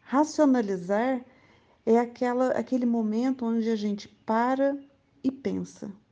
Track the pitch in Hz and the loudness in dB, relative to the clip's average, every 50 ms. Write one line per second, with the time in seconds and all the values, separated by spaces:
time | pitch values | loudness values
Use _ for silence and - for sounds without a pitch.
0 | _ - 233 269 302 302 - - 302 277 254 247 226 196 196 180 175 175 202 208 | _ 0 0 0 2 2 2 2 4 4 4 2 2 -2 -4 -6 -2 -2 0 0
1 | 240 262 269 247 254 - - _ _ _ _ _ _ _ _ _ _ 226 226 233 | 0 0 -2 -4 -6 -12 -20 _ _ _ _ _ _ _ _ _ _ 4 4 4
2 | 240 233 233 - 254 247 240 247 254 254 - - 226 - 254 254 247 240 233 233 | 4 0 -4 -4 -2 -2 0 0 0 0 0 -2 -2 -2 -2 0 0 0 0 0
3 | 220 214 214 226 247 269 262 262 240 226 226 233 220 226 226 214 208 214 202 202 | 0 0 -2 0 0 -2 -2 -2 -2 -2 0 0 0 0 -2 -2 -2 -4 -4 -6
4 | - - _ _ _ - 220 226 240 254 262 262 277 277 285 277 - _ _ _ | -8 -18 _ _ _ -2 0 0 2 0 2 2 0 0 0 -4 -10 _ _ _
5 | _ _ _ _ - 262 269 - - 202 190 185 180 180 - - 220 208 190 - | _ _ _ _ -6 -6 -6 -4 -6 -4 -4 -4 -8 -8 -12 -16 -14 -14 -14 -18
6 | _ _ | _ _